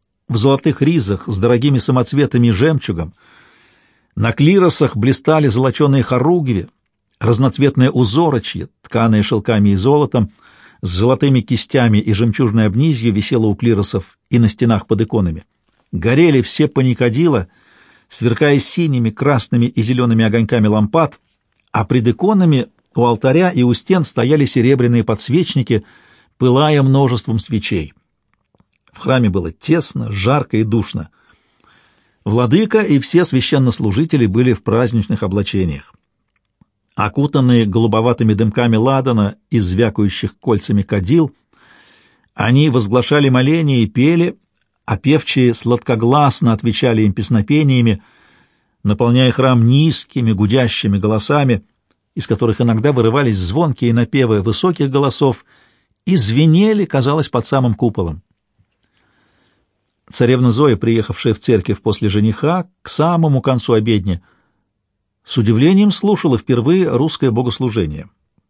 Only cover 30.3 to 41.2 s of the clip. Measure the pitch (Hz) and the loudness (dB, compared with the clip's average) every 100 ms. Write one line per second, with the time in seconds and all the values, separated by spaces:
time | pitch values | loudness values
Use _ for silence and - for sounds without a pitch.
30.3 | 143 - 110 110 113 - - 80 _ _ | -2 -2 -4 0 -2 -4 -8 -12 _ _
31.3 | _ _ _ _ _ _ _ _ _ 104 | _ _ _ _ _ _ _ _ _ -2
32.3 | 113 120 165 220 220 190 143 - 170 175 | 0 2 2 2 0 2 0 2 0 2
33.3 | 131 - 143 127 - 107 92 85 147 110 | -2 0 0 0 0 -2 -2 -2 0 0
34.3 | 104 127 107 - 110 117 117 - 107 98 | 2 0 0 0 0 0 -2 -2 -4 -2
35.3 | 101 101 101 87 69 - _ _ _ _ | -4 -4 -2 -4 -6 -14 _ _ _ _
36.3 | _ _ _ _ _ _ - 104 - 143 | _ _ _ _ _ _ -4 -4 -2 -2
37.3 | 143 123 120 107 110 113 110 120 117 113 | 0 2 2 2 0 2 2 0 2 0
38.3 | 104 110 127 120 110 127 135 127 113 101 | 2 0 0 0 2 2 0 0 0 -2
39.3 | - - 120 90 95 113 110 101 - 107 | -4 -4 -2 -2 0 -2 0 -4 -2 -10
40.3 | _ - 104 - 104 98 101 90 165 | _ -2 -2 0 -4 -2 -4 0 0